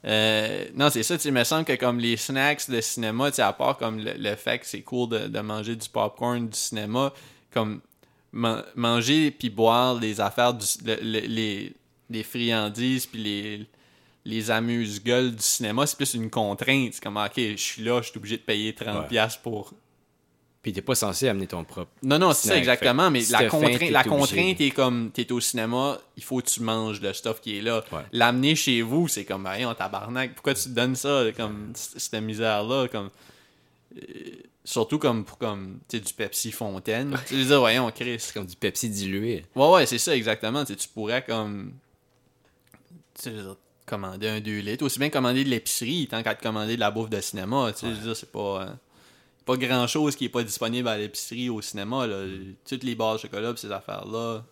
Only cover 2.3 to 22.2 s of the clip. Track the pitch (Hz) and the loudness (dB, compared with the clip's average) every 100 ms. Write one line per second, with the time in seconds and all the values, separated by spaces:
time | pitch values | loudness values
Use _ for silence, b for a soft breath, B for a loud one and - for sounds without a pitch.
2.3 | 135 139 147 - 120 113 - 110 113 143 | 2 2 2 -2 -2 -2 -2 -2 0 0
3.3 | 135 104 101 127 139 113 110 107 - 107 | 2 0 2 0 0 -4 -4 -6 -4 -4
4.3 | 107 - 123 - 101 - 123 120 113 104 | -4 -2 -4 -4 -12 -6 -4 -2 -2 -4
5.3 | 107 107 107 110 117 - 113 107 - 120 | -6 -6 -6 -6 -8 -6 -2 -2 -2 -2
6.3 | 120 113 - - 110 104 117 139 139 B | -2 -4 -4 -4 -4 -2 0 0 -2 B
7.3 | B B 123 107 107 _ _ b b b | B B -2 -2 -4 _ _ b b b
8.3 | - 117 110 - 120 117 120 117 156 151 | -2 0 -2 -6 -2 2 2 4 4 4
9.3 | - 123 101 151 120 127 120 110 104 101 | 0 -6 4 6 6 4 2 -2 0 0
10.3 | - 123 120 101 - 113 110 113 110 113 | 4 2 2 -4 -4 -2 -2 0 -2 -2
11.3 | 113 110 101 92 - _ _ _ 113 107 | -2 -2 -4 -8 -14 _ _ _ -8 -6
12.3 | 127 117 113 104 107 127 131 - 113 104 | -2 0 2 0 0 0 0 -2 -6 -4
13.3 | 101 107 104 107 b b b b b 104 | -4 -6 -10 -14 b b b b b -6
14.3 | 113 110 113 117 120 110 104 117 123 127 | -4 0 0 2 0 -2 -2 2 4 2
15.3 | 113 - - 113 113 151 - 139 120 113 | 0 0 0 0 0 0 0 -2 -2 -2
16.3 | 120 104 101 120 135 123 - 110 104 101 | -2 -2 0 2 2 2 -4 -6 -4 -2
17.3 | - 113 104 - - 110 120 113 110 104 | -2 -2 -2 -6 -4 0 0 -2 -12 -8
18.3 | 113 - 104 110 - 113 95 78 113 110 | -8 -2 -2 -2 -6 -6 -6 0 2 2
19.3 | - 117 107 98 - _ _ _ _ _ | 0 -8 -8 -10 -18 _ _ _ _ _
20.3 | _ _ _ - 95 - 123 104 90 135 | _ _ _ -6 -4 0 2 2 2 2
21.3 | 98 95 87 82 - 87 _ 131 151 | 2 -2 -8 -8 -12 -12 _ 2 4